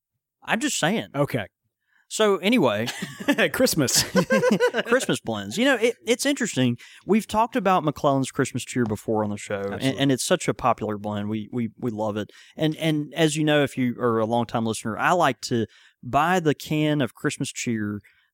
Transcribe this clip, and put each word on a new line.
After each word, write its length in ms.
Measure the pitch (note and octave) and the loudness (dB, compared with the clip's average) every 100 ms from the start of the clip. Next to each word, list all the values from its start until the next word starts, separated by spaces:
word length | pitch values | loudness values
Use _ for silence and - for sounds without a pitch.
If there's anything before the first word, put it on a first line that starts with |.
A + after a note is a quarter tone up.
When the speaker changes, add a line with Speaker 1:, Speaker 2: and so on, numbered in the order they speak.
| _ _ _ _ | _ _ _ _
Speaker 1:
I'm 160 | - F#3+ | -4 -2
just 180 | C#4 - | -2 0
saying. 300 | D#3 A3 G3+ C#3 | 0 0 -4 -2
Speaker 2:
Okay. 300 | C#3+ B2 F#2+ _ _ _ _ _ - | -2 -2 -6 _ _ _ _ _ -10
Speaker 1:
So 300 | - G#3+ G3 | 2 2 4
anyway. 500 | F#3 B3 C3 G#2 A#2 - - - - | 2 4 4 2 -4 -6 -10 -8 0
Speaker 2:
<laughs> 260 | C#4+ F3+ | 2 2
Christmas. 520 | - C4 E3 B2+ - | 2 2 2 2 2
Speaker 1:
<laughs> 840 | - - - C5 B4 G#3 A#4+ A#3 A3+ | 2 0 2 2 4 2 2 0 0
Christmas 320 | B3 - C#3+ | 0 0 -4
blends. 400 | A#2 G#2+ G2 C#3+ | -2 -6 -6 0
You 60 | |
know, 100 | C4 | 2
it, 220 | B3 A3+ - - | 2 0 -2 -2
it's 180 | A#3 C4+ | 0 0
interesting. 500 | D4 A3 - B2+ A#2+ - - - | -2 -2 2 2 0 -8 -12 0
We've 200 | G#3+ - | 0 2
talked 300 | G#3+ A#3 B3+ | 0 0 0
about 260 | G3 F#3 | 2 2
McClellan's 480 | D3+ - D3+ C3+ C3 | 0 0 2 2 0
Christmas 340 | - C3 B2 | -2 -2 -2
Cheer 200 | - C3 | -6 -2
before 400 | A2+ G#2 - A2 | 0 -2 -2 -2
on 60 | G#2+ | 0
the 60 | G2+ | -4
show, 260 | - G2+ | -6 -6
and, 120 | G2 | -6
Speaker 2:
Absolutely. 260 | G2+ C3+ C3 | -4 -2 0
Speaker 1:
and 120 | C#3 | 0
it's 100 | B2+ | 0
such 220 | - F3+ - | 0 -2 0
a 80 | |
popular 420 | B2+ B2+ A2+ G#2+ G#2 | -2 0 0 -2 -4
blend. 320 | G#2 G#2 G#2 | -4 -4 -4
We, 200 | A2 G#2 | -6 -6
we, 200 | B2 A2+ - | -6 -6 -4
we 140 | B2 | -6
love 260 | G#2 A2 G#2 | -2 -2 -2
it. 140 | G2+ - - - | -6 -10 -18 -2
And, 200 | D#3 D#3 | -2 0
and 360 | D#3+ D#3 D3+ | 0 0 -2
as 220 | D#3 D#3+ D3+ | 0 2 2
you 60 | |
know, 220 | D3+ D3+ | 2 4
if 120 | C#3 - | 2 0
you 200 | B2 A#2 | -2 0
are 220 | B2 A2+ | 0 2
a 60 | A2 | 2
longtime 380 | A#2 A#2 A#2+ | 0 0 -2
listener, 320 | A2+ G#2+ A#2 G2 | -2 -4 -6 -2
I 140 | C3+ | 2
like 280 | F3+ D3+ B2 | 4 2 0
to 240 | - A#2+ G#2+ - - _ | -2 -2 -2 -6 -20 _
buy 340 | B2+ C#3 D#3+ F#3 | -2 0 2 2
the 160 | D#3 | 2
can 460 | C3+ - D#3 D3+ D3 | 0 -2 0 2 2
of 140 | B2 - | -2 -2
Christmas 340 | D3+ - C3+ | -6 -4 -8
Cheer, 500 | - - A2+ G#2 G#2 - _ _ | -6 -4 -2 -2 -6 -10 _ _